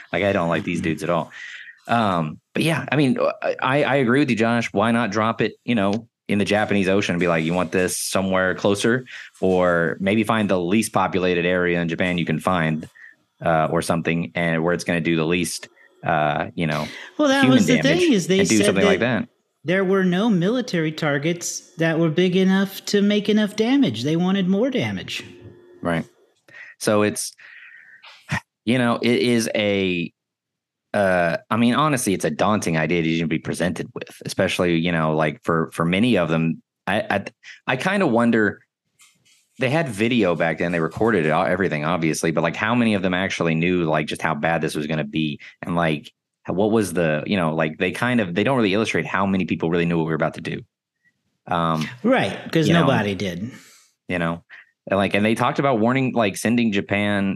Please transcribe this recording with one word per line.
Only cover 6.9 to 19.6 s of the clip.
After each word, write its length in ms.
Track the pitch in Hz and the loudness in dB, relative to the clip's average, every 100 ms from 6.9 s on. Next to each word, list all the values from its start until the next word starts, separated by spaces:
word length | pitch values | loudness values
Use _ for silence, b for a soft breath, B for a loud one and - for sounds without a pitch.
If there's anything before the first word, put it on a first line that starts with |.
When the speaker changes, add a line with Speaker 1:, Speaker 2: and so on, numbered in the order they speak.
| 101 101 | 2 0
Speaker 1:
and 60 | 87 | 0
be 80 | 87 | 0
like, 160 | 82 80 | 0 0
"You 80 | |
want 180 | 90 85 | -2 -2
this 260 | 95 90 - | 0 -2 -2
somewhere 560 | - 101 95 92 92 87 | -4 -2 0 0 0 0
closer?" 500 | 104 101 117 123 123 B B - | 0 0 0 0 -4 B B -4
Or 580 | 92 92 90 87 82 - | 0 2 2 2 0 -2
maybe 220 | 95 110 107 | 0 0 2
find 240 | 113 101 | 0 0
the 100 | 92 | 0
least 320 | 87 110 107 | 0 0 0
populated 540 | 104 92 90 90 87 87 | 0 0 0 0 2 2
area 340 | 90 90 87 | 0 0 0
in 60 | 85 | -2
Japan 300 | 82 92 87 | -2 -2 -2
you 80 | 80 | -2
can 140 | 76 | -2
find, 480 | 92 90 78 78 - B B B B - | 0 0 0 -2 -8 B B B B -6
uh, 260 | 85 80 78 | 0 2 2
or 100 | 82 | 0
something, 500 | 80 82 82 82 82 87 | 0 -2 -2 -2 -4 -2
and 280 | 85 80 | -2 0
where 100 | 85 | 0
it's 100 | 87 | -2
gonna 160 | 87 85 | -2 -2
do 140 | 80 82 | 0 0
the 100 | 80 | 0
least, 440 | 90 85 - - b b _ | 0 -2 -8 -14 b b _
uh, 440 | - 78 76 76 - - | -2 0 0 -2 -4 -4
you 120 | 78 | -2
know, 180 | 76 76 B B - | -2 -6 B B -2
Speaker 2:
Well, 120 | 294 | 0
that 140 | 277 262 | 4 4
Speaker 1:
human 100 | 254 | 4
Speaker 2:
was 120 | 214 | 4
the 100 | 247 | 2
Speaker 1:
damage, 180 | 269 339 | 2 2
Speaker 2:
thing, 120 | 349 | 4
is 140 | 208 160 | 2 2
they 120 | 190 | 2
Speaker 1:
and 80 | 196 | 4
do 80 | 110 | 4
Speaker 2:
said 80 | 101 | 4
Speaker 1:
something 200 | 95 98 | 4 2
like 140 | 95 | 2
Speaker 2:
that 220 | 117 110 | 0 -2
Speaker 1:
that. 80 | - _ _ _ | -4 _ _ _